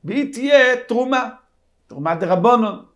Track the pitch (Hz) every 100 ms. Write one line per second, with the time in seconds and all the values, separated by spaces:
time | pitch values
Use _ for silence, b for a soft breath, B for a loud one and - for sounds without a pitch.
0 | 151 247 277 226 277 285 254 247 - 233
1 | 254 262 233 - _ _ _ _ _ 110
2 | 156 165 170 180 214 240 214 190 -